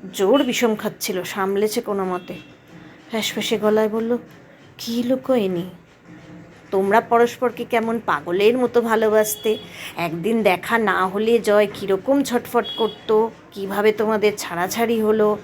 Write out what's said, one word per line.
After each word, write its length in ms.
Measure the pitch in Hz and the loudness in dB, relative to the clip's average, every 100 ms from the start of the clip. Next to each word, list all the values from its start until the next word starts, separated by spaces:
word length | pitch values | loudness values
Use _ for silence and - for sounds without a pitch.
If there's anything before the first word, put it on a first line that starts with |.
| 190 | -14
জোর 300 | 175 190 269 | -2 4 4
বিষম 320 | 247 - 240 214 | 2 0 0 0
খাচ্ছিল, 480 | 220 - - 185 | -4 -8 -6 -6
সামলেছে 580 | 175 208 190 196 214 226 | -6 -4 -2 0 0 -2
কোনো 240 | 233 196 190 | -4 -4 -4
মতে। 280 | 180 180 185 - - - - - - - | -6 -8 -16 -16 -20 -20 -20 -20 -20 -8
ফ্যাসফ্যাসে 480 | 226 214 - 202 220 | -6 -4 -4 -2 0
গলায় 320 | 214 214 220 | 2 2 2
বলল, 280 | 220 226 240 - - - - - - | 0 -2 -4 -4 -20 -20 -20 -20 -14
"কী 260 | - 233 | -6 -4
লুকোয়নি? 680 | 247 262 262 254 190 180 185 - - - - - - - - - - | 0 -2 2 0 2 -2 -6 -12 -20 -20 -20 -20 -20 -20 -20 -20 -4
তোমরা 300 | 196 196 214 | 0 4 2
পরস্পরকে 640 | 233 233 233 - 247 240 240 | 4 2 2 2 -4 -4 -4
কেমন 340 | 233 226 226 220 | -2 0 -4 -2
পাগলের 520 | 151 160 175 208 247 | -2 -2 2 4 4
মতো 240 | 240 240 | 2 0
ভালোবাসতে। 760 | 233 220 220 214 214 - 226 214 - - - - | 2 2 4 2 2 -2 -2 -4 -6 -16 -14 -8
একদিন 460 | 170 170 180 233 | -6 -4 -2 2
দেখা 340 | 202 175 - 233 | 2 0 0 0
না 300 | 208 180 185 | 2 0 0
হলে 320 | 196 220 233 | 0 2 2
জয় 280 | 214 208 208 | 4 4 4
কীরকম 500 | - 196 190 220 285 | 0 -2 -2 2 0
ছটফট 420 | 262 240 233 240 - - | 2 -2 0 -2 -2 -2
করত, 500 | 214 - - 214 226 - - | -4 -4 0 2 2 -4 -18
কীভাবে 400 | - 196 196 214 | -10 -6 2 2
তোমাদের 420 | 214 214 220 208 202 | 2 0 2 0 0
ছাড়াছাড়ি 640 | - 170 185 226 233 226 | -8 -4 -4 0 0 0
হলো।" 360 | 214 220 214 208 | 2 2 2 0